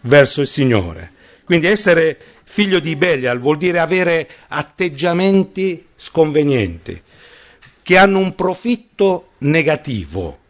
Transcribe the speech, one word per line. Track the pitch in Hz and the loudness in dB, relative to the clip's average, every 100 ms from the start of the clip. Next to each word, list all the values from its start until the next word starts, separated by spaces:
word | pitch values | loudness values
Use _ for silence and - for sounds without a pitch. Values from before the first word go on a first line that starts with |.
verso | 120 143 135 - | 4 4 4 0
il | 135 | -4
Signore." | - 131 110 87 80 85 _ - _ - | 0 2 0 -2 -12 -18 _ -20 _ -2
Quindi | 170 165 | 0 2
essere | 208 185 165 160 139 - _ | 0 2 2 2 -4 -18 _
figlio | _ - 202 185 | _ -2 0 0
di | 151 151 | -2 -2
Belial | 180 147 123 123 | 0 0 -2 -2
vuol | 131 151 | -2 0
dire | 175 170 | 0 0
avere | 165 185 180 165 - - _ | 0 0 0 -2 -4 -16 _
atteggiamenti | 147 - - 180 139 175 170 190 196 190 - 190 170 _ _ | -10 -10 -6 -6 -4 -2 0 2 2 0 -4 -6 -6 _ _
sconvenienti, | - 165 156 147 143 127 95 82 - 85 _ _ - - - _ - _ | -6 0 2 2 0 0 -2 -6 -14 -16 _ _ -20 -20 -20 _ -20 _
che | - 180 | 0 4
hanno | 196 190 | 4 2
un | 190 - | -2 -4
profitto | 180 180 240 240 _ - 196 180 - _ | -4 -4 -4 -4 _ -2 0 0 -8 _
negativo. | 139 160 156 151 - 113 76 87 85 69 | 0 2 2 -2 -4 -8 -8 -8 -10 -12